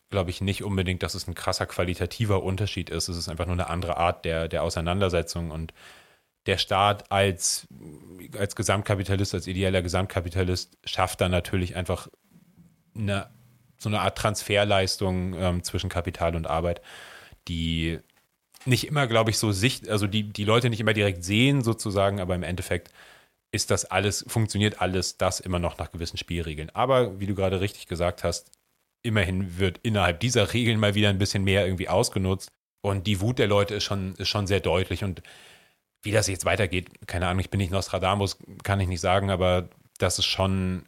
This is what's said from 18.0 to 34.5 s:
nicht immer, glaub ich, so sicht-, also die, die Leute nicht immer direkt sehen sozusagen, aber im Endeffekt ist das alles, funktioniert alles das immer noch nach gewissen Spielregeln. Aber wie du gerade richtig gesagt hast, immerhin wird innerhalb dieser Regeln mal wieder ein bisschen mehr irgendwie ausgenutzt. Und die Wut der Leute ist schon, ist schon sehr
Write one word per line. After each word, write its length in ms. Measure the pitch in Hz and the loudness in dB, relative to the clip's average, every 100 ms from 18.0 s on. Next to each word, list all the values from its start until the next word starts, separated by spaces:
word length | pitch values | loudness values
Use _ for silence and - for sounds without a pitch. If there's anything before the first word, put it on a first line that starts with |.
| - _ _ _ _ - - | -10 _ _ _ _ -12 0
nicht 200 | 123 - | 0 2
immer, 200 | 147 135 | 0 2
glaub 220 | 113 113 | 4 4
ich, 100 | 107 | 2
so 140 | 110 | 0
sicht-, 360 | 95 113 127 - | 2 0 0 -2
also 180 | 104 101 | -2 0
die, 160 | 107 104 | -2 -4
die 120 | 104 | -4
Leute 260 | 104 113 123 | 2 2 2
nicht 100 | 110 | 0
immer 120 | 110 | 0
direkt 320 | 107 101 90 | 2 2 0
sehen 400 | 87 104 131 143 | 0 4 4 4
sozusagen, 560 | 117 113 110 98 98 101 | 2 -2 -2 2 2 0
aber 140 | 90 | -2
im 80 | 90 | -2
Endeffekt 500 | 80 90 - 90 - - - - _ _ _ | -2 -6 -4 -4 -6 -20 -20 -20 _ _ _
ist 200 | 104 - | -6 0
das 140 | 101 - | 0 0
alles, 380 | 95 101 95 - | 2 2 0 -2
funktioniert 520 | - 107 101 107 - | 0 0 2 2 2
alles 360 | 92 92 90 - | -2 0 -4 0
das 220 | 92 - | -2 -2
immer 180 | - 90 | -4 -2
noch 200 | 87 - | -2 -4
nach 120 | 82 | -10
gewissen 280 | 85 82 - | -6 -8 -8
Spielregeln. 520 | - 85 82 76 76 | -6 -6 -4 -6 -8
Aber 480 | - 127 131 120 95 | -2 2 4 2 -2
wie 60 | 98 | -4
du 80 | |
gerade 260 | 98 95 92 | 0 0 2
richtig 260 | 101 - - | -2 -4 -8
gesagt 360 | 85 87 87 | -2 -2 0
hast, 280 | 87 - - _ _ _ _ _ | -4 -4 -10 _ _ _ _ _
immerhin 560 | 120 107 90 92 95 87 | -2 2 2 0 -4 0
wird 220 | 95 82 | 0 0
innerhalb 380 | 120 104 90 82 | 0 2 2 2
dieser 320 | 127 120 101 | 2 2 2
Regeln 260 | 113 117 110 | 2 2 4
mal 140 | 104 | 2
wieder 160 | 101 104 | 4 2
ein 80 | 98 | 4
bisschen 260 | 98 107 | 0 0
mehr 220 | 98 98 92 | 2 4 4
irgendwie 220 | 92 87 | 0 0
ausgenutzt. 600 | 92 123 - 92 95 - _ _ _ | 2 2 0 0 -2 -4 _ _ _
Und 260 | 101 98 90 | -2 0 0
die 140 | 101 | 0
Wut 180 | 104 123 | 0 2
der 100 | 110 | 4
Leute 260 | 101 101 | 4 2
ist 100 | 104 | 0
schon, 300 | - 101 95 92 | -2 -2 -4 -4
ist 120 | 95 | -2
schon 180 | 107 | 0
sehr 140 | 98 | 2